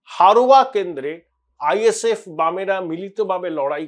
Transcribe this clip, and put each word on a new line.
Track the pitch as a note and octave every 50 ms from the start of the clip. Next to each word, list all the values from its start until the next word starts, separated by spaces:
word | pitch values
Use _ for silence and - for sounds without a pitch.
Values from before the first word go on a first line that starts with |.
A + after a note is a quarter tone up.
| _
হারোয়া | - - - F3 G3 G#3+ A#3+ B3+ B3+ C4+ C4+ B3+
কেন্দ্রে | C4 - G3+ F#3 F3+ D#3 C3+ C3 D3 E3 E3 _ _ _ _ _ _ _ _
আইএসএফ | C#3+ D3+ F3+ G#3+ A3+ A3 - - - A3+ G#3 A3 - F#3+
বামেরা | D#3 D#3+ D#3+ E3 F3 F#3+ G3 F#3+ F#3+ F#3+
মিলিতভাবে | F3+ D#3+ D#3+ F3 G3 F#3+ _ A3 G#3 F#3+ F#3 F3+ F3+ F3
লড়াই | D#3+ D3 C3+ C#3+ D3 D3+ D#3+